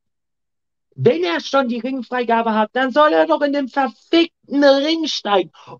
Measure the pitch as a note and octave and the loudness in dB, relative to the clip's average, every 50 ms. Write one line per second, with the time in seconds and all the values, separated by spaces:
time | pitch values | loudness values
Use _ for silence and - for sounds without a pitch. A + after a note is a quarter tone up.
0 | _ _ _ _ _ _ _ _ _ _ _ _ _ _ _ _ _ _ _ - | _ _ _ _ _ _ _ _ _ _ _ _ _ _ _ _ _ _ _ 0
1 | C3 F#3 C4+ E4 F4+ F4 E4+ D4 - - - C4+ C4+ A#3+ B3 A#3+ A3 C4 C4 C4+ | 0 0 2 2 -2 -4 -4 -4 -6 -2 -2 -2 0 -2 -4 -6 -6 -6 -8 -8
2 | A3+ - B3 B3 B3 A3+ A#3 A3+ A#3 A#3 G#3+ A3 G#3+ G#3 - B3 C4 C4 A#3 D4 | -8 -8 -6 -6 -2 0 0 0 0 0 0 -2 -2 -2 -2 -4 -4 0 2 2
3 | D4+ D4+ D#4+ D#4+ D#4+ D#4 D#4 C#4 D4 D4 C#4 C#4+ C#4 A#3 - C#4+ C4+ A#3+ - _ | 2 4 4 2 2 2 2 0 0 -2 -2 -2 -4 -4 -2 -4 -4 -4 -6 _
4 | _ - E4+ E4 E4+ - _ _ _ - B3+ C#4+ C#4+ C#4 C4+ C#4 C#4 D#4 E4 E4 | _ 0 2 2 2 0 _ _ _ -6 0 2 4 4 4 4 2 0 -2 -2
5 | D#4+ C#4 - - - G#3 G3+ F#3+ - E3 _ - - - - | -4 -6 -6 -6 -4 0 0 0 0 -2 _ -20 -20 -20 -20